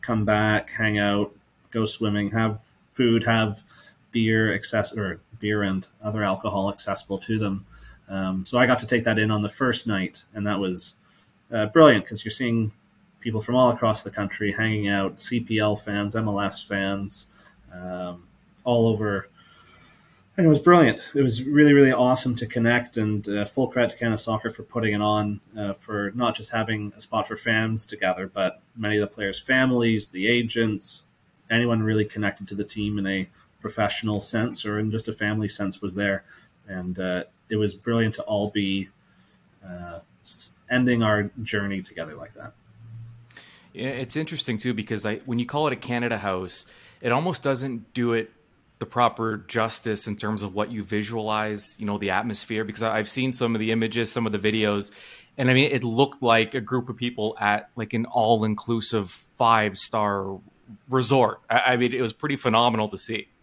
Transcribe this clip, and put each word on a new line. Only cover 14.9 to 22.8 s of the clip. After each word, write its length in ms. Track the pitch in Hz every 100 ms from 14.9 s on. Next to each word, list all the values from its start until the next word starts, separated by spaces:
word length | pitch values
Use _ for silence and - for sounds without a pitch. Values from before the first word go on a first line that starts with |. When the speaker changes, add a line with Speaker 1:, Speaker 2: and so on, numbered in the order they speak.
| 101 98 -
Speaker 1:
C 200 | - 120
P 180 | 113 110
L 180 | 107 104
fans, 400 | - 104 104 110
M 120 | 110
L 120 | 101
S 240 | 101 -
fans, 640 | - 98 98 98 98 - - _ - _ -
um, 540 | 90 90 90 90 90 - _ _ _
all 240 | 123 120 113
over. 400 | 107 107 98 - _ _ - - - - _ _ _ _ -
And 80 | 165
it 40 |
was 100 | 151
brilliant. 400 | - 175 139 104 - 143
It 60 |
was 220 | 135 113
really, 300 | 131 147 151
really 200 | 143 135
awesome 420 | 123 123 127 131 117
to 100 | 110
connect, 520 | - 117 120